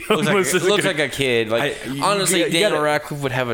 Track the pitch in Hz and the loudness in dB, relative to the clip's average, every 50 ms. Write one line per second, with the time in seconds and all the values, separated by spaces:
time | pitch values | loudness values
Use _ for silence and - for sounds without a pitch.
0 | - - 214 185 147 151 202 196 185 131 175 180 151 185 208 190 151 196 175 147 | 0 0 0 2 2 2 2 2 2 2 0 2 2 2 2 2 2 0 0 0
1 | 147 127 - - 139 131 120 117 113 107 110 120 143 143 - - - 117 135 139 | -2 -2 -2 -2 0 2 2 2 2 0 0 0 0 -2 -4 -6 -8 -8 -6 -2
2 | - 190 208 196 190 - 185 170 170 147 156 165 208 208 - 151 151 151 147 151 | -2 0 0 0 0 0 0 0 0 0 2 2 2 2 2 0 0 0 0 -2
3 | - - 151 143 139 135 120 131 127 120 | -2 -6 -6 -6 -4 -4 -2 -2 -2 -2